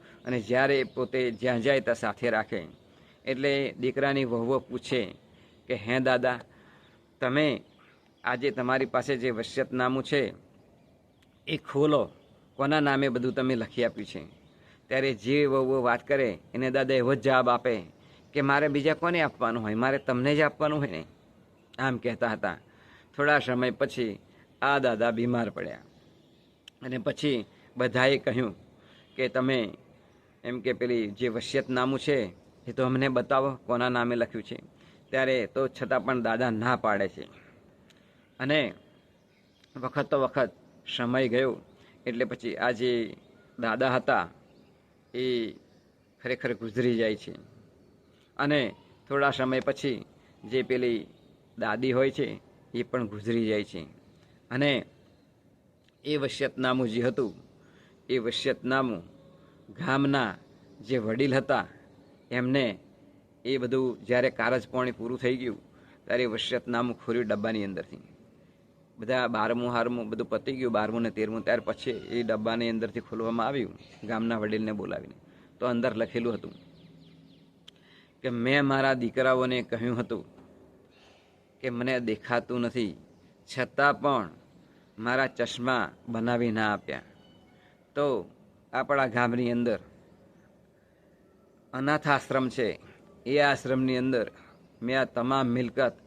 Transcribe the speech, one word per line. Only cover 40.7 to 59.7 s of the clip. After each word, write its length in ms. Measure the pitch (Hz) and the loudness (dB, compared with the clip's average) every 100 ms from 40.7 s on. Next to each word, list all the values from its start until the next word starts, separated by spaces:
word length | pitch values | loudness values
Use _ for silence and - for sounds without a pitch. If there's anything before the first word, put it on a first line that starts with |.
| - - - | -20 -10 -4
સમય 320 | 120 127 127 | 0 2 2
ગયો 340 | 120 131 - - - - - 127 | 2 2 0 -8 -20 -20 -10 -6
એટલે 200 | 117 123 | -2 -2
પછી 300 | 127 120 - | -4 -6 -2
આ 160 | 120 | 0
જે 440 | 113 123 120 113 - - - - - | 2 0 0 -2 -8 -20 -20 -20 -6
દાદા 360 | 117 110 131 127 | -2 2 2 2
હતા 340 | - 117 85 - - - - _ _ _ _ | 2 2 0 -8 -20 -20 -20 _ _ _ _
એ 380 | 123 127 123 110 - - - _ _ _ _ | -4 -2 -2 -2 -8 -20 -20 _ _ _ _
ખરેખર 320 | 123 127 127 | -6 -4 -4
ગુજરી 440 | 110 113 107 123 113 | -4 -4 0 2 2
જાય 180 | 110 104 | 2 -2
છે 160 | - - - - - - - _ _ _ _ - | -8 -16 -20 -20 -20 -20 -20 _ _ _ _ -4
અને 380 | 143 147 113 - - - - | 0 2 0 -6 -18 -20 -4
થોડા 240 | 139 143 | 2 2
સમય 280 | 131 131 131 | 2 0 0
પછી 460 | 135 - 139 113 - - - - 107 | 0 -2 -2 -4 -8 -20 -20 -20 -4
જે 160 | 127 | -2
પેલી 440 | 123 127 123 113 - - - - _ - | 0 0 0 -2 -6 -16 -20 -20 _ -6
દાદી 340 | 110 110 131 | -4 0 0
હોય 200 | 123 135 | 2 2
છે 280 | 135 117 104 - - - | 0 -4 -6 -16 -20 -10
એ 100 | 120 | -8
પણ 240 | 117 127 110 | -4 -4 -4
ગુજરી 400 | 104 104 117 110 | -6 -2 0 2
જાય 160 | 107 | 0
છે. 180 | 101 90 73 - - - - - - | -2 -10 -14 -18 -20 -20 -20 -20 -8
અને 340 | 127 143 123 - - - _ _ _ _ _ _ _ _ _ 139 | -2 0 0 -4 -14 -20 _ _ _ _ _ _ _ _ _ -4
એ 120 | 151 | -2
વસિયતનામું 720 | 135 - 135 - 127 127 120 | -2 -2 -4 0 0 2 0
જે 120 | 113 | 0
હતું 320 | 123 120 113 85 - - - - - _ - | 0 0 -2 -6 -18 -20 -20 -20 -20 _ -4
એ 80 | 127 | -2
વસિયતનામું 840 | 113 - 139 - 123 135 131 95 87 - - - - - | -2 -2 -2 -2 0 0 0 -4 -10 -20 -20 -20 -20 -20
ગામના 680 | - | -20